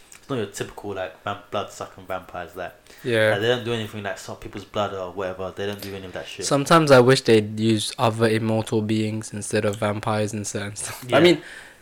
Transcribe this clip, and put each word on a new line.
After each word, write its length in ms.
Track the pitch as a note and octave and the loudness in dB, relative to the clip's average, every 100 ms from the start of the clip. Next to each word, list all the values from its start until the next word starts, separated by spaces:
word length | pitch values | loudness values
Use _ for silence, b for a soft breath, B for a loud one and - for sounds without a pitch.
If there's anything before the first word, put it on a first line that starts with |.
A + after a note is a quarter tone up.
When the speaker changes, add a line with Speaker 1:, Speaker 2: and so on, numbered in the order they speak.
| b b | b b
Speaker 1:
it's 100 | - | -8
not 80 | C3 | -6
your 100 | G2+ | -6
typical, 480 | - A2 - G2+ | -8 -12 -10 -10
like, 280 | F#2+ F#2 - | -8 -10 -10
vamp-, 260 | - G#2 - | -10 -10 -8
blood-sucking 560 | G#2 F#2+ - G2 - F#2 | -6 -6 -10 -14 -14 -10
vampires. 480 | F#2 F2+ F2+ E2+ | -10 -10 -12 -12
Like, 200 | F#2 E2+ - b b | -10 -12 -14 b b
Speaker 2:
Yeah. 280 | C3 A2+ G#2+ | -2 2 4
Speaker 1:
like, 80 | G#2 | 4
they 80 | A2+ | 2
don't 160 | B2 | 0
do 80 | A2+ | -2
anything 300 | A#2 G#2+ A2 | -6 -6 -8
like 160 | G2+ F#2+ | -8 -10
suck 220 | - G#2+ | -12 -14
people's 240 | G#2+ G#2+ | -14 -14
blood 300 | F#2+ A2 G2+ | -8 -4 -4
or 160 | G2 F2+ | -4 -8
whatever. 400 | F2 F#2 F#2 F#2 F2 | -6 -6 -6 -8 -6
They 100 | G2+ | -6
don't 140 | G2 | -6
do 140 | G2+ | -10
any 120 | G2 F#2 | -12 -10
of 60 | |
that 140 | E2+ D#2+ | -12 -12
shit. 180 | - F2+ | -8 -2
Speaker 2:
Sometimes 440 | C#3+ C#3 E3+ D#3 | 0 4 6 8
I 100 | C3 | 8
wish 220 | B2 C3 | 8 6
they'd 360 | - A2+ G#2 A2 | 6 4 4 0
use 340 | A2+ G#2+ - - | 2 2 0 0
other 300 | A#2+ A2 A2+ | 0 2 2
immortal 540 | A2 A2 A2 G#2+ A#2 | 2 2 0 0 0
beings 500 | G#2+ A2 G#2+ A2 G#2+ | 0 0 -2 -4 -8
instead 320 | G#2 G2+ A2 | -10 -4 -2
of 120 | G#2+ G#2 | 0 0
vampires 560 | G#2+ G#2 A2+ G#2+ G#2+ | -2 -2 -2 -2 -2
and 140 | G#2+ G2+ | -4 -6
certain 300 | G#2+ G2+ G#2 | -8 -8 -10
stuff. 280 | - - B2 | -10 -10 0
I 100 | C3+ | 6
Speaker 1:
Yeah. 40 | |
Speaker 2:
mean, 140 | F3 D#3 B B B B | 6 4 B B B B